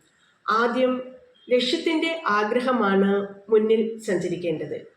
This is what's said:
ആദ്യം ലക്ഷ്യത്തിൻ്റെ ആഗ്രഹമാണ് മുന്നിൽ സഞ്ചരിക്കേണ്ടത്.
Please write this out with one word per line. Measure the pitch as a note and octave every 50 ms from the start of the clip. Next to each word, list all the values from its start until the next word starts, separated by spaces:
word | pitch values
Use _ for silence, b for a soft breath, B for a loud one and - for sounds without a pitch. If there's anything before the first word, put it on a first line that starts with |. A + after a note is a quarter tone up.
| b b b b b b b b b -
ആദ്യം | G#3 A3 A#3 A#3+ A#3 B3+ B3+ B3+ B3+ B3+ - - - - - - _ _ _ -
ലക്ഷ്യത്തിൻ്റെ | B3 B3 B3 B3 - - - F4 E4 D#4 E4 E4 E4 - -
ആഗ്രഹമാണ് | - G#3 G#3+ G#3+ G#3 A#3 B3 B3 C4 B3+ A#3 G#3+ G3 G3 G3 G3 G3 G3 G3+ G3+ - - - - -
മുന്നിൽ | A3+ G#3+ G#3+ A3 A3+ A3+ A3 A3 - -
സഞ്ചരിക്കേണ്ടത്. | - - F#3+ E3+ F3+ F3 E3+ E3 F3 E3+ D#3 D3+ D3+ C#3+ - - - - -